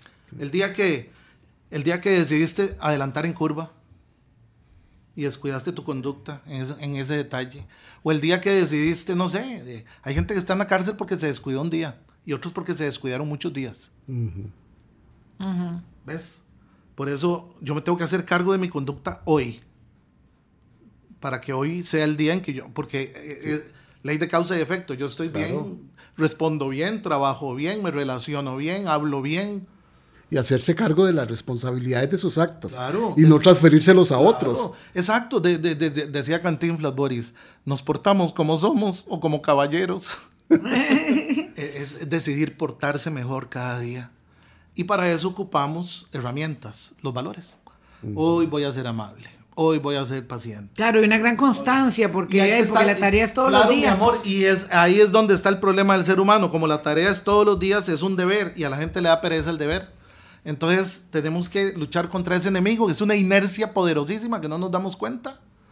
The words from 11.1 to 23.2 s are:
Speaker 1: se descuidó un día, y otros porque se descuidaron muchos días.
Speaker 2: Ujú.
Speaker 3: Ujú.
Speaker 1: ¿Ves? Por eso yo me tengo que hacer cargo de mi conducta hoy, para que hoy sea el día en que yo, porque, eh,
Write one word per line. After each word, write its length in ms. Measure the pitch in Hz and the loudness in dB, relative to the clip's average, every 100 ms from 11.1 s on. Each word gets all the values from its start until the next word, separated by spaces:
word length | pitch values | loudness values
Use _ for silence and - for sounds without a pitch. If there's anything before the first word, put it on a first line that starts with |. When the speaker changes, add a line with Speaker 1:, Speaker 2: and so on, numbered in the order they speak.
| 170 | -4
Speaker 1:
se 80 | 151 | -4
descuidó 340 | 120 139 131 | -6 -6 -6
un 80 | 165 | -4
día, 300 | 160 156 - _ _ - | -4 -6 -12 _ _ -10
y 80 | |
otros 180 | 135 175 | -8 -8
porque 220 | 175 175 | -10 -8
se 120 | 170 147 | -4 -4
descuidaron 420 | - 135 127 151 | -6 -6 -6 -6
muchos 260 | 147 175 | -6 -8
días. 380 | 135 127 - - _ - | -6 -10 -12 -20 _ -10
Speaker 2:
Ujú. 420 | 123 113 90 104 - _ _ _ _ _ _ _ - | -6 -6 -8 -14 -18 _ _ _ _ _ _ _ -10
Speaker 3:
Ujú. 420 | 190 180 175 170 - - | -6 -4 -6 -8 -14 -20
Speaker 1:
¿Ves? 380 | - 165 - - _ _ _ _ _ - | -12 -12 -12 -20 _ _ _ _ _ -8
Por 140 | 139 | -6
eso 440 | 139 175 170 - - | -2 -2 -2 -8 -14
yo 140 | 143 151 | -6 -4
me 60 | |
tengo 160 | 175 175 | -2 -2
que 40 | 170 | -2
hacer 200 | 180 180 | -4 0
cargo 280 | 175 180 | 0 2
de 40 | 190 | 0
mi 120 | 180 | -2
conducta 520 | 151 139 143 185 151 - | -4 -6 -8 -10 -8 0
hoy, 360 | 156 120 113 _ _ _ _ _ _ _ _ _ _ _ _ - _ _ - | 0 0 -8 _ _ _ _ _ _ _ _ _ _ _ _ -20 _ _ -12
para 200 | 139 127 | -8 -8
que 120 | - | -6
hoy 300 | 131 147 175 | -4 -4 -4
sea 200 | 175 156 | -4 -2
el 140 | 151 151 | 0 0
día 160 | 156 | 0
en 80 | 180 | -2
que 120 | 180 | -4
yo, 140 | 131 - | -10 -10
porque, 400 | - - 139 131 | -12 -8 -8 -8
eh, 240 | - | -12